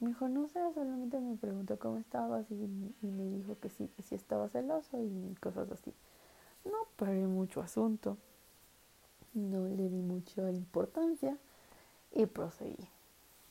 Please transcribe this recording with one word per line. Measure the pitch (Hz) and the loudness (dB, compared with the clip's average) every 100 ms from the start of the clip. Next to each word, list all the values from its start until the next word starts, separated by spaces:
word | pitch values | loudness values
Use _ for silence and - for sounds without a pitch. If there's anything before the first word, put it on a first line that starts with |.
Me | 233 | -2
dijo, | 240 262 | 0 2
"No | 262 294 | 2 2
sé, | 349 349 | 2 2
solamente | 320 269 262 254 269 | 2 0 0 0 0
me | 247 220 | 0 -2
preguntó | 208 196 196 208 | -2 -2 -2 -2
cómo | 226 226 | 0 -2
estabas | 226 240 233 226 220 | -2 -2 0 0 -2
y, | |
y | 208 208 196 196 - 208 | -2 -2 -2 -4 -4 -4
me | 196 190 196 | -2 -2 -2
dijo | 196 208 | -4 -6
que | - | -6
sí, | - 208 - | -4 -6 -6
que | |
sí | 196 | -8
estaba | 202 - 208 208 | -8 -2 0 2
celoso | 240 262 311 302 247 | 0 0 0 0 -2
y | 220 190 185 190 | -2 -2 -4 -4
cosas | 190 190 190 | -4 -2 -4
así". | 185 - - - - - - - - | -6 -10 -12 -16 -20 -20 -20 -20 -10
No | 370 415 453 - | -4 -2 -2 -2
paré | 196 190 190 | 2 4 4
mucho | 185 190 - | 2 0 -2
asunto, | 175 - 226 214 202 202 - - - - - - - - - - - | -2 2 2 2 -2 -4 -8 -20 -20 -20 -20 -20 -20 -20 -20 -20 -8
no | 226 202 190 185 | -2 0 2 2
le | 190 190 | 2 2
di | 185 | 2
mucha | 180 180 175 - 190 | 0 0 -2 -2 0
importancia | 180 180 - - - 330 320 269 285 - - - - - - - | 0 0 0 2 4 4 4 2 0 -6 -20 -20 -20 -20 -20 -2
y | - 220 | 4 4
proseguí. | - 170 - 214 - 185 - - - - - - | 4 -4 -4 -8 -8 -10 -18 -20 -20 -20 -20 -6